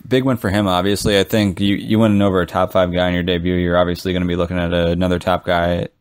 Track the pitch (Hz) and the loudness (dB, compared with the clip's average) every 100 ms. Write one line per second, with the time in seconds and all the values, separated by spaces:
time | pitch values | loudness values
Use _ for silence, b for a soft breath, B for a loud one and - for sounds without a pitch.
0 | - 127 131 120 104 101 98 90 98 101 | -2 0 0 -2 0 0 2 2 0 0
1 | 110 101 95 110 101 90 101 101 87 110 | 2 2 2 2 0 0 -2 -2 0 2
2 | 110 101 101 92 85 92 92 92 90 87 | 4 4 2 0 0 -2 0 0 0 0
3 | 90 90 90 87 87 90 87 87 87 85 | 0 0 0 -2 0 0 2 2 2 -2
4 | 95 90 87 87 87 90 85 87 85 87 | -4 -2 -2 -2 -2 -2 -2 0 0 0
5 | 92 87 92 90 - 87 87 87 - _ | 0 -2 -2 -2 0 0 0 -2 -6 _